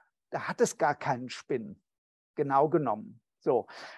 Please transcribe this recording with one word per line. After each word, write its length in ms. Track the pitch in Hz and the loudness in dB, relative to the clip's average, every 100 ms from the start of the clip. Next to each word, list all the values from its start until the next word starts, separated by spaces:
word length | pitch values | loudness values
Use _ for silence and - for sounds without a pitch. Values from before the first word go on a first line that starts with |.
| _ _ _ | _ _ _
Da 160 | 156 - | -8 -6
hat 120 | - | 0
es 160 | 233 - | 0 2
gar 180 | 156 139 | 0 2
keinen 340 | - 123 127 | -2 -2 -4
Spin, 520 | - - 127 107 - _ _ _ _ _ - | -12 -4 -4 -4 -12 _ _ _ _ _ -4
genau 320 | 139 139 151 | 2 4 4
genommen. 540 | 165 135 107 107 - _ _ | 4 2 -2 -6 -18 _ _
So. 280 | 160 123 - - - | 0 2 0 -10 -16